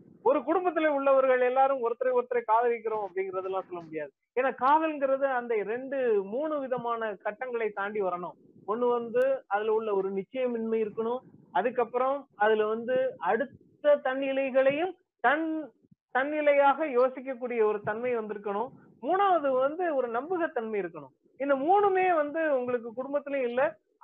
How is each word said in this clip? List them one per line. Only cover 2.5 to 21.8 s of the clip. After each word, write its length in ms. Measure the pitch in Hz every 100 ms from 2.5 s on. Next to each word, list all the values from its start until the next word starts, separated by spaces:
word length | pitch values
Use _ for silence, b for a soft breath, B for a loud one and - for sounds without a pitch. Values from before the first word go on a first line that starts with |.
| 226 240 233 214 214
அப்படிங்கறதெல்லாம் 640 | - - 190 185 190 190 -
சொல்ல 120 | 175
முடியாது. 300 | 165 156 147 _ _
ஏன்னா 160 | - 269 262
காதல்ங்கிறது 640 | 247 302 320 302 269 269
அந்த 300 | 277 254 240
ரெண்டு, 720 | 220 196 240 262 269 247 208
மூணு 360 | 190 233 311 302
விதமான 540 | 262 247 240 233 220
கட்டங்களை 560 | 196 208 208 254 240 214
தாண்டி 320 | 208 196 214
வரணும். 340 | 190 175 175 - - - -
ஒண்ணு 220 | 226 240
வந்து 560 | 240 233 233 269 262 -
அதுல 260 | 202 220
உள்ள 220 | 220 220
ஒரு 180 | 196 190
நிச்சயமின்மை 680 | 196 190 262 254 233 226 226
இருக்கணும், 380 | 214 220 226 247 - - _
அதுக்கப்புறம் 760 | 175 226 240 226 247 262 277 269
அதுல 320 | - 214 214 214
வந்து 480 | 226 233 254 262 -
அடுத்த 800 | 170 220 262 - _ _ 294 285
தன்னிலைகளையும் 960 | 269 269 269 269 269 262 262 277 370 349 _ _
தன், 260 | 240 302 320 311 277 - _ _ _
தன்னிலையாக 760 | 254 277 302 294 285 277 269 311
யோசிக்கக்கூடிய 760 | 240 254 262 254 247 247 240
ஒரு 180 | 214 214
தன்மை 340 | 208 214 247 233
வந்திருக்கணும். 500 | 214 208 208 202 254 B B _
மூணாவது 560 | 262 370 403 339 285 254
வந்து 360 | 269 320 349
ஒரு 140 | 277 247
நம்பகத்தன்மை 720 | 233 294 359 320 240 226 214
இருக்கணும். 340 | 175 165 139 _ _ -
இந்த 180 | 277
மூணுமே 600 | 269 294 403